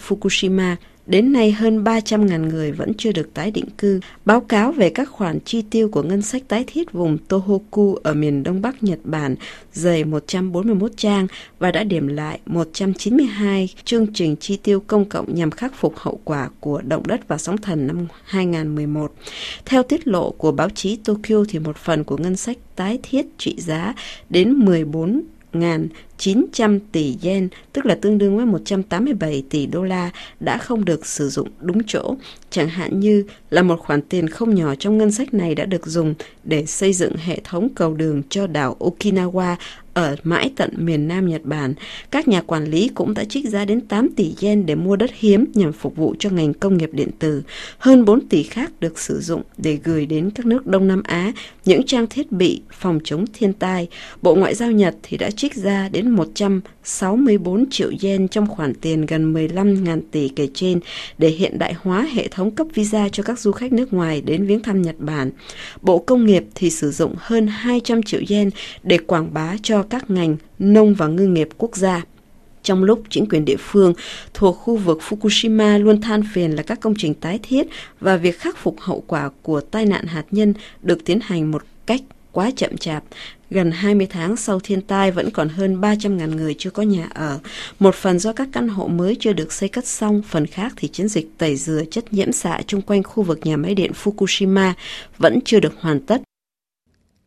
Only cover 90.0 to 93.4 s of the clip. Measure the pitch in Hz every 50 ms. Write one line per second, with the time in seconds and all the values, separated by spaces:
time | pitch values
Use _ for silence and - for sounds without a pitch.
90 | 220 214 208 208 208 - - 160 151 - - - 202 - - - - 147 - -
91 | 185 214 214 165 156 - - - 175 156 143 135 - 160 156 151 160 160 - 220
92 | 233 - 214 196 190 - - - - 180 165 - - - 208 196 190 - 208 196
93 | 190 - - 220 202 170 156 151